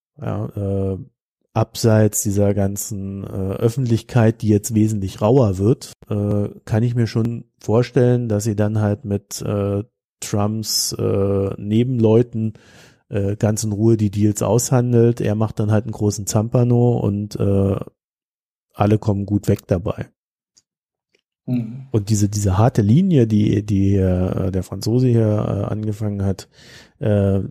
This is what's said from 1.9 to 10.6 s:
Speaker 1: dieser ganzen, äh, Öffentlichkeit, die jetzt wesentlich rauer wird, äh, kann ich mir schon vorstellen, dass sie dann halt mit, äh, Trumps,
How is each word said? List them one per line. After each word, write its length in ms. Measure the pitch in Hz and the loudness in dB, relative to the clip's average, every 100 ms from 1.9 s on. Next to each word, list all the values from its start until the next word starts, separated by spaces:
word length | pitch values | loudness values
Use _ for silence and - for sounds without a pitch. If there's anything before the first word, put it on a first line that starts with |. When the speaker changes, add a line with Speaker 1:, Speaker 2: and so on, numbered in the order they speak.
| 107 107 - | 4 4 2
Speaker 1:
dieser 280 | 104 98 101 | -2 0 0
ganzen, 720 | 101 98 101 - 101 98 98 | 0 -2 -4 -8 -8 -8 -10
äh, 60 | - | -10
Öffentlichkeit, 1120 | 98 95 - 113 139 123 113 - 120 110 - | -6 -6 0 0 0 0 -2 0 2 2 2
die 60 | 104 | 2
jetzt 260 | 104 - | 2 2
wesentlich 480 | 107 107 107 95 - | 0 2 0 -6 -2
rauer 360 | 107 135 110 92 | 2 4 4 2
wird, 340 | 98 - - - - | 2 0 -4 -20 -6
äh, 380 | 104 104 104 101 - | -4 -2 -2 -4 -8
kann 180 | - 110 | -4 0
ich 140 | 120 120 | 0 0
mir 100 | 113 | -2
schon 380 | 117 113 120 - _ | 0 -2 -4 -12 _
vorstellen, 680 | - 110 120 139 123 123 120 | 0 0 2 2 2 2 0
dass 140 | 104 | -2
sie 140 | 110 104 | 0 0
dann 240 | 104 110 | 0 0
halt 240 | 104 104 | 0 -2
mit, 360 | 101 101 - - | -2 -4 -6 -10
äh, 420 | - 104 101 101 107 _ _ _ | -6 -2 -2 -4 -6 _ _ _
Trumps, 720 | - 107 104 110 | -6 -2 -2 -4